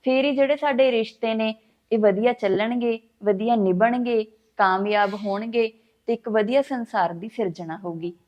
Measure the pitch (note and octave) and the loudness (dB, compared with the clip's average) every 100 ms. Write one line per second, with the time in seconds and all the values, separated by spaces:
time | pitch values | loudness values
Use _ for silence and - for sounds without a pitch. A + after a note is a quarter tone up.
0 | C4 C4 C#4 C4+ C#4 C#4+ D4 B3+ C4 A#3 | 2 2 2 2 2 2 0 2 2 2
1 | A3 - A3+ A3 A3 A3 _ _ _ A3+ | -2 -4 -4 -2 -2 -6 _ _ _ 2
2 | G#3+ G3 A#3+ A#3 G3+ F#3+ A3+ B3 A#3 A3+ | 4 4 0 0 0 0 0 -2 -2 -4
3 | _ _ G#3 G3 A3 A#3 F#3+ F3+ A3+ B3 | _ _ -2 0 0 2 2 2 2 0
4 | A#3+ A3+ G#3+ _ _ - F#3+ F#3+ G#3 G#3 | 0 -2 -2 _ _ 0 2 2 0 2
5 | G3+ G3+ G#3 G3 A3+ A#3 A3+ _ _ _ | 0 -2 -4 -4 -2 -2 -2 _ _ _
6 | - A3+ A#3 G#3+ G#3+ C4+ C#4 C4 A3+ G#3 | -6 -4 0 0 2 0 0 -6 -4 -2
7 | E3+ E3+ A3 - G3 E3 E3+ E3 F3+ E3 | -2 -2 -10 -4 -4 -4 -12 -10 -10 -8
8 | F3 E3+ | -10 -10